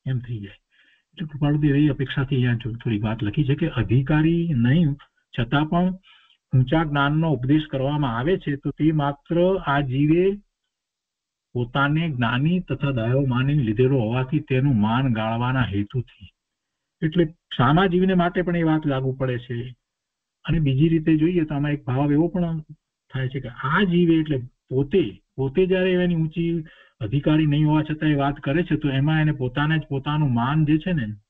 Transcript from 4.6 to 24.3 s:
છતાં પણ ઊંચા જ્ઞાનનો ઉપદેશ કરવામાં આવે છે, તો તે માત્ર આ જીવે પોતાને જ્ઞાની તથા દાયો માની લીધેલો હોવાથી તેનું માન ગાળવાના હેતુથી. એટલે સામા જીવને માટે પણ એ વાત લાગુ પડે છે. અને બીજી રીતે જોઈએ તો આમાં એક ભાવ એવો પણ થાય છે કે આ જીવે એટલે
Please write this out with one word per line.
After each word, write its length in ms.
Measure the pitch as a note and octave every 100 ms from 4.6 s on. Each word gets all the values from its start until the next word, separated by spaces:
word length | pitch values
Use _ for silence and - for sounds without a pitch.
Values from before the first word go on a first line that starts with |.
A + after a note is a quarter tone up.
| A#2+ D#3 D#3 D3 _ _ _ -
છતાં 280 | A#2 C#3+ D#3
પણ 280 | F3 F#3 F#3 _ _ _ _ _
ઊંચા 300 | C3 B2 D#3+
જ્ઞાનનો 480 | D#3+ C#3+ C#3 D#3 E3
ઉપદેશ 340 | B2+ B2+ D#3 -
કરવામાં 480 | C3+ C3 D3 C#3 A2+
આવે 200 | C#3+ F#3+
છે, 180 | - C#3
તો 140 | D3
તે 220 | - D3+
માત્ર 640 | D#3 C#3+ C#3 - E3+ F3+ F#3+ E3
આ 140 | C#3+
જીવે 560 | C3+ C3 D3 E3+ F#3+ G3+ - _ _ _ _ _ _ _ _ _ _
પોતાને 580 | B2 A#2+ C#3+ C#3+ D#3 E3+
જ્ઞાની 500 | B2+ A#2 B2 D3+ F#3
તથા 300 | - C3+ C#3+
દાયો 300 | B2+ A2+ C3
માની 340 | C3+ B2 C3+
લીધેલો 440 | D3 A2 G#2+ B2+ C3+
હોવાથી 420 | G#2+ B2 C3 D#3
તેનું 400 | - B2+ C#3+ A2+
માન 320 | G#2+ A#2+ C3+
ગાળવાના 500 | A2 A2 A#2 B2 C3
હેતુથી. 680 | A2 G2+ G2+ B2+ - - F#2+ _ _ _ _ _ _ -
એટલે 220 | D#3+ E3+ D#3+ - - -
સામા 300 | B2 E3 G3
જીવને 280 | F3+ F#3+
માટે 280 | F3+ F3 F#3
પણ 140 | F3 F3
એ 60 |
વાત 240 | D#3+ D#3 D3+
લાગુ 260 | C3 C3+
પડે 260 | C3 C3 A#2+
છે. 380 | - A#2 B2+ - _ _ _ _ _ _
અને 140 | - E3
બીજી 300 | C#3+ C3 E3
રીતે 280 | E3 D#3+ D#3
જોઈએ 280 | D#3+ F3+
તો 100 | D#3
આમાં 160 | C#3+ D3
એક 140 | C#3+
ભાવ 280 | - B2+ D3
એવો 160 | C#3+ E3+
પણ 320 | F3+ E3+ D#3+ - D3+ _ _ _
થાય 160 | C3 C3
છે 120 | C3+
કે 80 | B2+
આ 340 | - C3 E3+
જીવે 320 | G3+ F3 E3+
એટલે 240 | D#3+ D#3